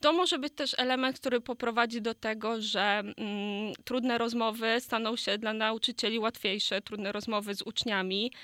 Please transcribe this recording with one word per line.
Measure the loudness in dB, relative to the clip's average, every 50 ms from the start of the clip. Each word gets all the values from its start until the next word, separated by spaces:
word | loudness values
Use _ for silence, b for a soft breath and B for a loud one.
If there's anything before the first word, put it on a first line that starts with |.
To | 4 4 6
może | 6 4 2 2 0
być | -2 -4 -4
też | -4 -4 -2 0 0
element, | 2 2 2 2 2 0 -2 -2
który | -2 0 0 0
poprowadzi | 0 -2 -6 -4 -2 0 2 2 2 2 0 -2 -2
do | -2 -4
tego, | -2 -2 -4 -2 -2 -2 -2 -2 -2
że, | -2 -2 0 2 4 4 4 2
mm, | 0 -2 -6 -6 -4 -4 -2 -2 -2 -2 -2 -2 -4 -4 -6 -8 -6
trudne | -2 -2 0 2 2 2 2
rozmowy | 2 0 0 2 0 0 0 0 0 2 2 2
staną | 0 0 -2 0 0 0 -2
się | -2 0 -2 -2 0
dla | 0 -2 0
nauczycieli | 0 0 0 0 0 0 -2 0 0 0 0 2 2
łatwiejsze, | 2 0 -2 0 -2 0 0 0 0 0 0 -2 -2
trudne | -4 -6 -4 -4 -2 -2
rozmowy | -4 -2 -2 -2 -2 -2 -2 -4
z | -6 -6
uczniami. | -4 -4 -4 -2 0 0 2 2 2 0 0 0 -2 B B